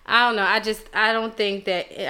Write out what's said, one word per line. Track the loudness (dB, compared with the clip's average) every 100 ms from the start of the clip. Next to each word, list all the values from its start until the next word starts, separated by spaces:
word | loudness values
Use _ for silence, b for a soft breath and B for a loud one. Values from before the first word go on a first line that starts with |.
| 0
I | 2 4
don't | 2
know. |
I | 2 2
just, | 0 -6 -6
I | 0 0
don't | 0 -2 -2
think | -2 -2
that, | -2 -2 -4 -6